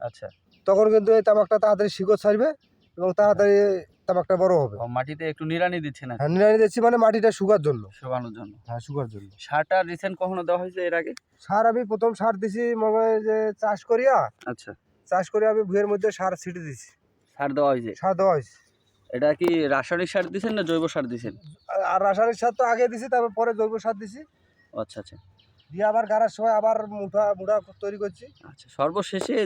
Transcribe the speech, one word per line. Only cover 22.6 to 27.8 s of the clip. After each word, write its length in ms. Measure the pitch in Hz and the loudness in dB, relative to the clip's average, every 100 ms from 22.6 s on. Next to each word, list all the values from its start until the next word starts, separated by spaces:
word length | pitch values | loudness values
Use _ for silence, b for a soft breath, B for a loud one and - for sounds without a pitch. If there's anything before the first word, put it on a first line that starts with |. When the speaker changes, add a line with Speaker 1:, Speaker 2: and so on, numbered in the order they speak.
Speaker 2:
আগে 220 | 240 226 247 | 0 2 0
দিছি, 200 | 226 247 | -2 -2
তারপর 220 | 247 233 202 | -2 0 -2
পরে 160 | 233 | -2
জৈব 200 | 214 220 220 | 0 -2 -2
সার 180 | 220 202 | -6 -8
দিছি। 240 | 208 240 311 _ _ _ _ | -10 -18 -20 _ _ _ _
Speaker 1:
আচ্ছা, 240 | 117 107 113 | -12 -10 -12
আচ্ছা। 160 | - 95 _ _ _ _ - | -18 -20 _ _ _ _ -14
Speaker 2:
দিয়ে 160 | 165 214 | -2 0
আবার 200 | 220 214 | 2 2
গাড়ার 260 | 214 226 | 2 0
সময় 220 | - 226 | 0 0
আবার 240 | 214 220 220 214 | 2 2 0 -2
মুঠা, 340 | 208 196 202 208 196 | -8 -4 0 0 0
মুঠা 200 | 190 214 185 | 0 -2 -2
তৈরি 180 | - | -12